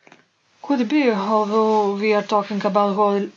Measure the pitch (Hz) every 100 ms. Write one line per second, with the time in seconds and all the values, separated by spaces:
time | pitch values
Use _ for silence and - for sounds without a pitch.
0 | - - _ _ _ _ - 277 220 302
1 | 262 202 196 214 208 220 220 214 202 202
2 | 214 208 202 208 202 208 208 202 202 196
3 | 208 202 202